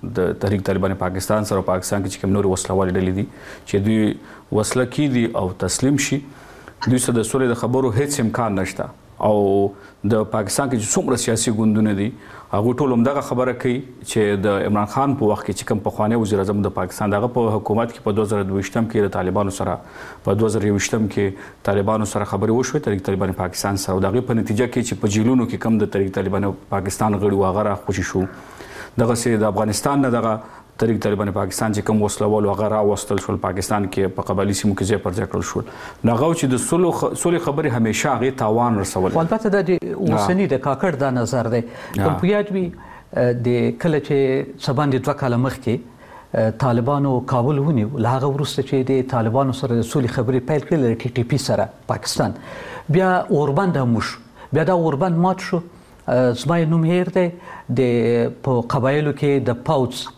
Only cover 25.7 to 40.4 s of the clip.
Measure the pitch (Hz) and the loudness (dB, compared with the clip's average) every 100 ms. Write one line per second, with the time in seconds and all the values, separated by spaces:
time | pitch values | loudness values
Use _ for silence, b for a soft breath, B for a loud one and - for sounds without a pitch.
25.7 | 110 101 101 98 98 95 98 98 95 - | 2 2 0 0 0 -2 0 -2 -4 -4
26.7 | 98 92 - 110 101 104 98 95 92 107 | -4 -4 0 0 2 2 2 2 2 0
27.7 | 98 - 98 87 - 95 B B B B | -2 -4 -4 -2 -2 -2 B B B B
28.7 | B B - 117 117 127 113 107 101 107 | B B 0 2 2 2 2 2 2 0
29.7 | 98 147 143 135 117 113 110 B B B | 0 0 2 2 2 0 -2 B B B
30.7 | - 113 107 104 104 101 98 98 - 113 | -2 0 2 0 0 0 -2 -4 -2 -2
31.7 | 104 98 107 104 - 107 107 104 95 107 | 0 2 2 2 0 2 2 2 0 0
32.7 | 107 104 98 - 110 - 107 95 92 98 | 2 2 0 -2 -4 -2 -2 -2 -4 -2
33.7 | 107 95 - 95 - - 95 98 98 107 | 0 0 0 -2 -2 -2 0 0 2 0
34.7 | 98 95 104 98 90 101 92 90 - - | 0 0 0 0 -4 -4 -4 -4 -6 -6
35.7 | B B B 113 117 151 170 139 127 - | B B B 0 2 2 2 2 0 2
36.7 | 170 180 - - - 175 175 165 143 156 | 2 2 2 -2 0 0 0 0 -2 0
37.7 | 120 113 107 151 123 127 131 110 110 120 | 0 0 0 0 0 0 0 0 2 2
38.7 | 107 95 92 92 165 165 220 226 202 175 | 2 0 0 0 2 0 0 2 0 2
39.7 | 180 - 170 190 110 101 185 | 0 -2 -2 0 2 2 2